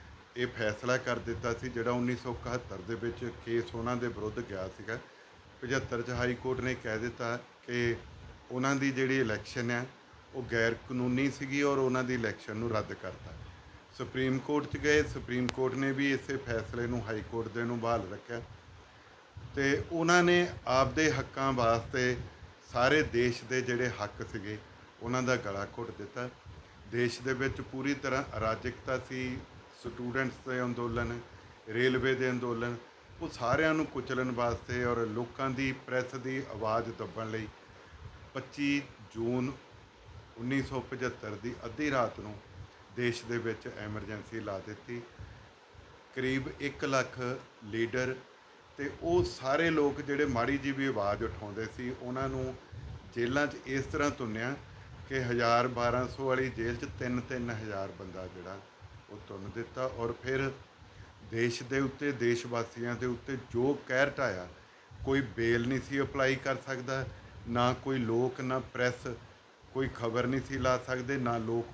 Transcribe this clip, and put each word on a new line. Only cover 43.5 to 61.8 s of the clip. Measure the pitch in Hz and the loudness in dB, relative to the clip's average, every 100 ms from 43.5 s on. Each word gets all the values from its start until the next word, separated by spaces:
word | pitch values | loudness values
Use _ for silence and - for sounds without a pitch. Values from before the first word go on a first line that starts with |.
| 107 123 | -4 -8
ਐਮਰਜੈਂਸੀ | - 107 107 104 107 101 113 | -8 -6 -6 -6 -8 -8 -8
ਲਾ | 104 95 95 | -6 -6 -8
ਦਿੱਤੀ। | 107 - 120 117 - - - - - - - - - - - | -12 -10 -10 -10 -14 -16 -16 -20 -20 -20 -20 -20 -20 -10 -2
ਕਰੀਬ | 127 135 131 - | 2 2 0 -4
ਇੱਕ | 143 143 | -6 -2
ਲੱਖ | 143 135 123 127 123 131 - - 107 | 2 2 2 -2 -4 -4 -8 -16 -6
ਲੀਡਰ | 113 113 127 127 127 - - - - - - | 0 0 2 0 -4 -10 -20 -20 -20 -16 -8
ਤੇ | 139 - | -8 -4
ਉਹ | 165 175 | 2 4
ਸਾਰੇ | 175 - 131 147 165 | 4 0 2 4 6
ਲੋਕ | 156 143 143 | 6 4 2
ਜਿਹੜੇ | 139 139 147 | -2 2 2
ਮਾੜੀ | 120 120 139 | 4 2 2
ਜਿਹੀ | 135 | 0
ਵੀ | 139 135 | 0 0
ਆਵਾਜ਼ | 110 101 104 | 2 2 2
ਉਠਾਉਂਦੇ | 113 - 104 101 113 - | -2 -4 -6 -6 -6 -4
ਸੀ, | 123 | -6
ਉਹਨਾਂ | 123 123 127 135 | -6 -6 -2 -2
ਨੂੰ | 135 131 - - - - - - | 0 -2 -6 -12 -12 -12 -12 -8
ਜੇਲ੍ਹਾਂ | 120 120 139 147 | 0 2 4 2
'ਚ | - - | 0 -2
ਇਸ | 135 | -2
ਤਰ੍ਹਾਂ | 131 151 147 | 0 0 0
ਤੁੰਨਿਆ | - 117 107 120 139 - - - - - | 0 -4 -2 -2 -4 -10 -16 -16 -16 -4
ਕਿ | 135 | -2
ਹਜ਼ਾਰ | 120 120 117 117 123 | 2 4 8 8 6
ਬਾਰਾਂ | 120 120 123 127 | 4 2 2 0
ਸੌ | - 135 | 0 2
ਵਾਲੀ | 127 131 | 2 2
ਜੇਲ੍ਹ | 120 113 117 | 0 -2 -2
'ਚ | 143 - | -4 -4
ਤਿੰਨ | 127 123 | -2 0
ਤਿੰਨ | 120 127 120 | -2 -4 -2
ਹਜ਼ਾਰ | 110 110 98 98 92 | -4 -4 -4 -4 -6
ਬੰਦਾ | 95 90 90 | -10 -8 -10
ਜਿਹੜਾ | 90 87 98 - - - - - | -10 -10 -12 -14 -20 -20 -18 -16
ਉਹ | 104 - | -16 -12
ਤੁੰਨ | 101 98 | -10 -8
ਦਿੱਤਾ। | 107 117 131 127 | -8 -6 -4 -4
ਔਰ | 117 117 117 | -2 -2 -2
ਫਿਰ | 123 135 135 135 - - - - - - - | -2 0 0 -4 -12 -20 -20 -20 -20 -18 -6
ਦੇਸ਼ | 113 120 117 | 2 2 2
ਦੇ | 123 135 | -2 0